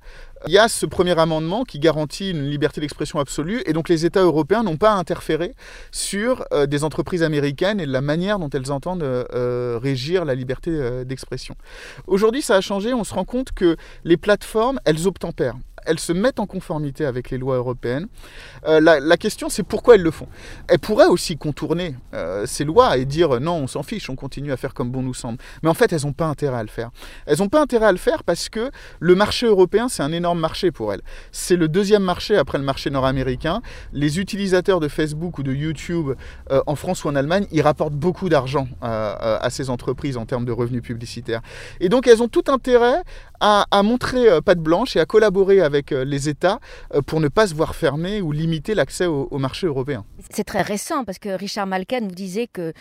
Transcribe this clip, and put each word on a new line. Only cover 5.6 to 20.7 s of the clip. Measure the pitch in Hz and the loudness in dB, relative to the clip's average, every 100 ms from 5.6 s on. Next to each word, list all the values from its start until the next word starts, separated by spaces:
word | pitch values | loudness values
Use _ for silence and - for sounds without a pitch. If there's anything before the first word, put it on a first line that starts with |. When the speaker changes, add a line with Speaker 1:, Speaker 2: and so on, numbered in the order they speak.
| - - - | -20 -20 -14
Speaker 1:
sur, | - - 196 233 247 - | -8 -6 -2 -2 -2 0
euh, | 147 143 | 0 2
des | 143 | 0
entreprises | 156 - - 180 | -2 -4 -4 0
américaines | 160 147 139 131 180 214 | 0 2 0 0 0 0
et | 151 | -2
la | 131 | -2
manière | 143 160 185 208 | 0 0 0 -2
dont | 147 | -2
elles | 143 127 | -4 -4
entendent, | 143 175 180 | -4 -4 -4
euh, | 143 123 120 | -2 -2 -2
euh, | 120 123 123 123 117 | -2 -2 -2 -2 -2
régir | 135 135 135 185 | -2 -2 0 0
la | 156 | 0
liberté, | 131 127 127 170 | -2 -4 -6 -4
euh, | 160 120 123 | -2 -2 -4
d'expression. | 127 135 - 135 - - - - - - - | -6 -10 -10 -12 -12 -16 -18 -18 -18 -16 -2
Aujourd'hui, | 190 220 254 | 2 2 2
ça | - 196 | 2 2
a | |
changé, | - 202 220 | 2 -2 -2
on | 254 | -2
se | - | -2
rend | 185 | -6
compte | 185 247 262 | -4 -4 -6
que | - 175 160 - - | 0 2 2 -4 -10
les | - 170 | 0 2
plateformes, | 202 202 - 220 233 269 | 4 0 0 0 0 0
elles | - 156 190 | 0 2 0
obtempèrent. | 180 170 165 135 120 - - | -2 -6 -4 -4 -4 -12 -8
Elles | - 165 | -4 -2
se | - | -2
mettent | 170 247 262 | 0 0 0
en | 202 | -4
conformité | 190 - 190 147 131 | -6 -6 -6 -6 -4
avec | 151 123 - | -4 -4 -6
les | 131 | -6
lois | 131 127 | -2 -2
européennes. | 123 123 120 131 190 - - - - - - | -2 -4 -4 -4 -6 -14 -20 -20 -20 -6 4
Euh, | 160 | 6
la, | 160 151 | 8 6
la | 143 170 | 6 2
question, | 214 - 294 | 2 -4 -4
c'est | - | -4
pourquoi | 185 208 - 220 | -4 4 8 8
elles | |
le | 165 | 6
font. | - - - - - | -2 -8 -16 -18 -14
Elles | - | 0